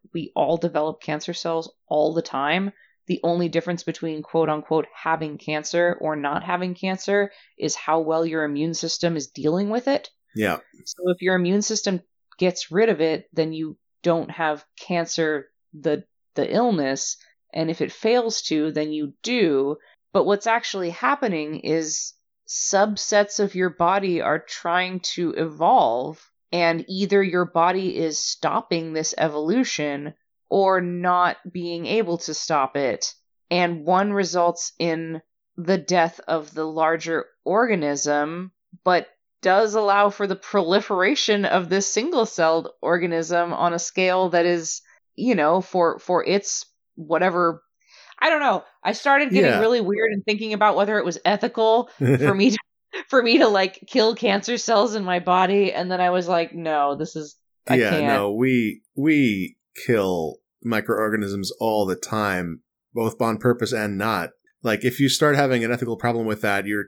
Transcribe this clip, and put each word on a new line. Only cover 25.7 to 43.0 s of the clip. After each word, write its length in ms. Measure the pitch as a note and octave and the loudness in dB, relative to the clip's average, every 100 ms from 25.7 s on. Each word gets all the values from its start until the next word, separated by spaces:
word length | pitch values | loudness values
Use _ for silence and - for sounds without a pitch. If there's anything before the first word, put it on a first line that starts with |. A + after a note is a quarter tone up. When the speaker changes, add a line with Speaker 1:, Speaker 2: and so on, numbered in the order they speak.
| B3 C3 A#2+ C3+ D#3+ _ _ _ | 4 4 0 -4 -10 _ _ _
Speaker 1:
and 320 | F3 E3+ E3 - | 0 2 0 -4
either 320 | F#3+ G3 G3+ | -4 2 2
your 220 | F#3+ F3+ F3 | 2 0 0
body 500 | E3 E3+ F#3+ F#3 - | 2 2 2 -2 -2
is 220 | D#3+ D3 | -2 -2
stopping 720 | - - D#3 - - E3+ E3 | -6 -4 -2 -2 -2 -4 -2
this 200 | D#3 D#3 - | -4 -4 -2
evolution 960 | D#3 D3 D#3 A#3+ B3 - D3 C#3+ D3 - _ _ - | -2 0 0 0 0 -2 -4 -6 -10 -14 _ _ -2
or 320 | G3 F#3+ F#3 | 2 4 2
not 560 | F3 F3 F3+ F3+ F3 - F3+ | 0 -2 0 2 2 -2 -10
being 360 | F3+ F3 E3+ D3+ | -8 -8 -6 -2
able 320 | A3 F#3 E3+ | -2 0 -2
to 160 | - | -6
stop 420 | D#3 - D3+ C3+ C#3+ | -6 -2 0 0 0
it. 380 | C3+ - - - _ _ - | -2 -2 -6 -10 _ _ -4
And 360 | F3+ F3 E3 D3+ | 0 0 -2 0
one 260 | F#3 G3+ | 2 2
results 640 | G3+ F3 F3 F3 E3+ - - | 0 0 2 0 0 -6 -4
in 420 | E3+ D#3+ D#3+ D#3+ - _ _ - | -4 -4 -6 -10 -12 _ _ -6
the 220 | E3+ F#3 | -2 -2
death 420 | D3+ F3+ E3 - - | 2 2 2 -2 -4
of 260 | D#3+ D3+ | -4 -4
the 120 | D#3 D#3+ | -8 -6
larger 600 | D#3 D#3+ E3 E3 D#3+ - _ - | 0 0 0 -2 -4 -6 _ -2
organism, 1080 | G3+ A#3+ F#3+ D3 C#3+ C#3+ D3 D3+ F3 F#3 _ _ - | 0 2 0 -2 -2 -2 -2 -2 -6 -12 _ _ -6
but 240 | F#3 F3 - _ _ _ | 0 0 0 _ _ _
does 340 | F#3 F#3+ A3 G#3+ | 2 4 4 2
allow 340 | G3+ G3+ G#3 | 2 4 2
for 180 | G3+ G3+ | 0 -4
the 80 | F#3+ | -4
proliferation 1080 | - G3+ E3 G3 - F#3+ F#3+ C#4+ - G#3 G3 | -2 0 2 0 0 0 2 2 0 0 2
of 240 | F#3 E3+ | 0 0
this 180 | G3 G3 | -2 0
single-celled 760 | - C#4+ D#4 G#3+ - D#3+ E3 - - | -2 -2 0 -2 0 2 2 -2 -6
organism 720 | C#3 E3+ | 0 0